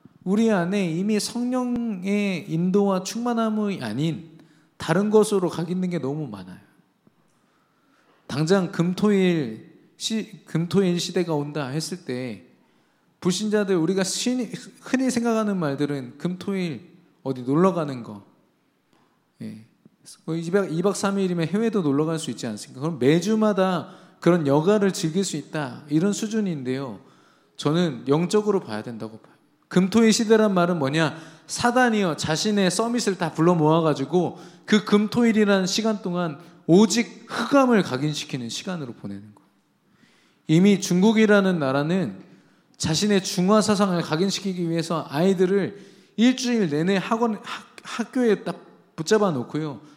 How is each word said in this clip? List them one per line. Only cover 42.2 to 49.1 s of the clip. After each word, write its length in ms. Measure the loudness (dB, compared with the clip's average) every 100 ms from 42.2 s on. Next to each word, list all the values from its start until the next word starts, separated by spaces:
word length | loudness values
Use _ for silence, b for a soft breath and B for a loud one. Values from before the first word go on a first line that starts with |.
| -16 b b b b -8
자신의 480 | -4 0 2 2
중화 360 | 0 0 4 4
사상을 400 | 4 2 2 0
각인시키기 680 | 0 0 -2 -2 -4 -4 -2
위해서 340 | -2 -2 -4 -4
아이들을 760 | 0 2 2 2 2 -2 -8 B B B B
일주일 540 | 2 2 0 0 0
내내 260 | 0 0 0
학원, 380 | 0 0 0 -2
학-, 340 | -8 -14 -16 -20
학교에 600 | -12 -8 -6 0 2 2
딱 200 | -2 -10 -14 -20 _ -8
붙잡아 340 | 2